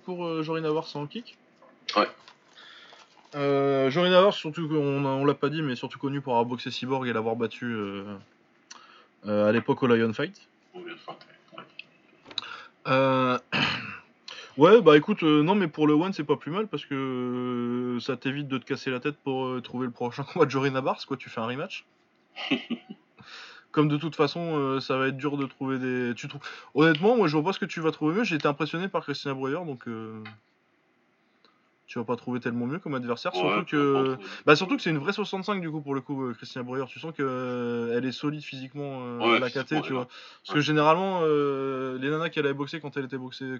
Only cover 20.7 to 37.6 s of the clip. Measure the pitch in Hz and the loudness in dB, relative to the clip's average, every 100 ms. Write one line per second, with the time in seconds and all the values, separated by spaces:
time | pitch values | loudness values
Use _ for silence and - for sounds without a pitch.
20.7 | 131 147 202 - 135 135 123 113 131 175 | 0 -2 -4 -6 -8 -8 -6 -6 -6 -8
21.7 | - - _ _ _ _ - - 247 - | -12 -16 _ _ _ _ -14 -4 -4 -2
22.7 | 233 - - _ _ - - - - _ | -10 -10 -20 _ _ -20 -20 -20 -20 _
23.7 | 156 151 147 160 139 143 170 170 151 135 | 2 2 2 -2 0 0 0 -2 0 0
24.7 | 135 127 131 135 135 143 143 135 - 135 | -2 -2 0 0 -2 -4 -2 -6 -6 -4
25.7 | 131 127 127 120 117 143 143 - - - | -2 -2 -2 -2 -4 -8 -12 -14 -16 -4
26.7 | 143 160 151 202 247 175 156 160 190 190 | 4 4 6 4 6 4 4 0 -2 -6
27.7 | 170 160 151 151 190 226 151 151 143 151 | -2 -2 0 0 0 0 0 0 0 -2
28.7 | 165 190 170 - 135 143 135 135 160 170 | -4 -4 -4 -4 -6 -6 -4 -4 -4 -6
29.7 | 127 120 113 110 110 107 107 _ _ _ | -10 -10 -10 -10 -12 -16 -20 _ _ _
30.7 | _ _ _ _ _ _ _ _ _ _ | _ _ _ _ _ _ _ _ _ _
31.7 | _ - 123 113 120 - 123 123 120 120 | _ -12 -8 -4 -4 -4 -4 -2 -2 -4
32.7 | 147 160 131 123 117 180 - - - 165 | -4 -4 -4 -4 -4 -4 -2 0 0 0
33.7 | 147 143 139 131 131 - - - 151 185 | 0 2 2 0 -2 -8 0 4 6 4
34.7 | 285 180 156 151 202 190 190 185 196 165 | -2 0 0 -2 -4 -4 -4 -4 -4 -4
35.7 | 156 139 135 135 135 131 113 117 131 123 | -6 -4 -4 -4 -4 -4 -6 -10 -10 -6
36.7 | 131 127 113 160 156 135 127 127 123 | -4 -6 -8 -10 -4 -2 -2 -4 -4